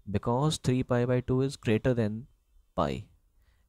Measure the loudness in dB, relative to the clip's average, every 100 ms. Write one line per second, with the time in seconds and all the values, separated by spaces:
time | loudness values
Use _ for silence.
0 | -6 -4 0 0 0 0 0 0 2 0
1 | 2 0 0 0 0 -2 0 2 2 0
2 | 0 -4 -12 _ _ _ _ -4 -2 -4
3 | -10 _ _ _ _ _